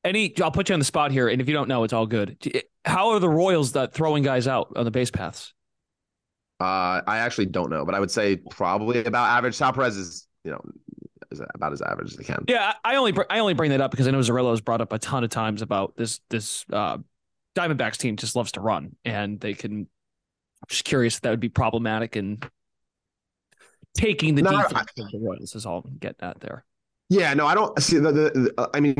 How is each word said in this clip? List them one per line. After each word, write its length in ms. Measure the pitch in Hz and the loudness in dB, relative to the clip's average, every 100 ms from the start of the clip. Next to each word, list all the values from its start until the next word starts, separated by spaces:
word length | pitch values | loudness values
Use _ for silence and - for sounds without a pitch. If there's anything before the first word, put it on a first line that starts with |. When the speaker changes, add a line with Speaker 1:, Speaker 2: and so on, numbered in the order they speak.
Speaker 1:
Any, 340 | 175 208 190 - | 0 0 0 0
I'll 100 | 160 | 0
put 160 | 156 196 | 2 2
you 60 | |
on 60 | 175 | 2
the 60 | |
spot 280 | 135 160 147 | 2 2 2
here, 160 | 135 120 | 4 4
and 100 | 127 | 2
if 80 | 127 | 2
you 60 | |
don't 160 | 151 123 | 0 0
know, 160 | 127 | 0
it's 80 | 110 | 2
all 120 | 120 | 0
good. 320 | 110 117 101 - | 0 0 -2 -6
D-, 240 | - - - _ | -4 -4 -6 _
how 280 | - 170 220 | -2 2 4
are 80 | 214 | 4
the 100 | 180 | 4
Royals 420 | 156 185 175 131 | 4 4 4 2
that 220 | 139 123 | 0 -2
throwing 280 | - 156 147 | 0 2 2
guys 240 | 139 127 | 2 2
out 280 | 123 127 - | 2 0 0
on 80 | - | -2
the 80 | 117 | 0
base 180 | 120 123 | 0 -2
paths? 440 | - 87 - - _ _ _ _ _ _ _ _ _ _ _ | -4 -8 -10 -18 _ _ _ _ _ _ _ _ _ _ _
Speaker 2:
Uh, 400 | 92 95 90 92 - | -2 0 0 0 0
I 120 | 110 | 0
actually 260 | 120 - | 0 -2
don't 240 | 95 90 73 | -2 -2 -2
know, 160 | 78 | -2
but 100 | 73 | -2
I 60 | 98 | -2
would 100 | 98 | 0
say 240 | 117 104 | 0 0
probably 720 | 92 - - 90 98 107 120 | 0 -4 -4 0 0 0 0
about 240 | 113 120 120 | 0 0 4
average. 260 | 120 120 | 2 2
Sal 160 | - 135 | 0 0
Perez 240 | 131 123 | 2 -2
is, 320 | 101 87 - _ _ | -2 -10 -14 _ _
you 80 | - | -10
know, 80 | 73 50 - - - - _ - | -10 -12 -20 -20 -20 -20 _ -18
is 100 | 73 58 | -14 -12
about 160 | - 78 | -6 -6
as 100 | 73 | -6
average 300 | 50 - 50 | -6 -6 -8
as 60 | - | -12
they 80 | |
can. 180 | - - - | -8 -6 0
Speaker 1:
Yeah, 240 | 240 202 - | 0 0 -2
I, 100 | 226 | 0
I 20 | 269 | 2
only 160 | 247 | 2
br-, 100 | 190 - | 2 0
I 100 | 208 | 2
only 140 | 208 | 2
bring 180 | 165 156 | 2 2
that 80 | 135 | 2
up 120 | 135 | 2
because 140 | 120 | 2
I 60 | 127 | 4
know 80 | 135 | 4
Zerillo's 400 | 120 123 123 113 | 4 4 2 2
brought 220 | 113 113 | 2 0
up 100 | 113 | 0
a 80 | 110 | -4
ton 240 | - 135 | -2 -2
of 60 | 117 | -2
times 320 | 120 110 104 | -2 -2 -2
about 340 | 110 101 98 | -2 -2 -2
this, 240 | - 113 - _ | -4 -6 -6 _
this, 360 | 113 98 - - | -6 -4 -8 -6
uh, 240 | 104 95 55 - _ _ _ _ | -4 -2 -6 -10 _ _ _ _
Diamondbacks 400 | - 170 147 113 | -4 -2 0 -2
team 220 | - 127 104 | -2 -4 -4
just 180 | 110 | -4
loves 160 | 123 107 | -4 -4
to 60 | 92 | -4
run, 380 | 107 90 73 - | -2 -2 -4 -10
and 340 | 117 104 101 104 | -6 -4 -6 -6
they 140 | 107 | -8
can, 200 | 101 110 | -8 -8
I'm 960 | 104 95 _ _ _ _ _ _ _ - | -8 -10 _ _ _ _ _ _ _ -8
just 160 | - | -6
curious 320 | - 139 117 | 0 2 2
if 60 | - | 0
that 80 | 123 | -2
would 100 | 113 | 0
be 80 | 117 | 0
problematic 720 | - 110 113 113 110 113 110 | 0 0 0 0 -2 -2 -4
in 240 | 98 107 - _ _ _ _ _ _ _ _ _ _ _ - _ - | -6 -8 -12 _ _ _ _ _ _ _ _ _ _ _ -20 _ -8
taking 380 | - 220 190 156 | 0 0 2 2
the 80 | 143 | 4
Speaker 2:
No, 80 | 180 | 4
Speaker 1:
defense 400 | 196 190 110 - - | 4 2 -2 -6 -12
Speaker 2:
I 60 | |
Speaker 1:
of 80 | 101 | -10
the 80 | 104 | -6
Royals 340 | 110 90 - | -6 -6 -12
is 120 | 110 104 | -10 -8
all 160 | 87 | -8
I'm 120 | - 139 | -8 -12
getting 280 | - - 90 | -12 -10 -12
at 120 | - | -12
there. 260 | - - _ _ _ _ _ | -14 -16 _ _ _ _ _
Speaker 2:
Yeah, 240 | 190 160 | 2 4
no, 100 | 139 | 2
I 80 | 151 | 4
don't 260 | 190 214 151 | 4 2 0
see 180 | 143 165 | 2 4
the, 120 | 151 | 4
the, 180 | 147 151 | 4 4
the, 220 | 131 120 - | 4 2 0
uh, 100 | 127 | -2
I 60 | 147 | 2
mean, 160 | 147 | 2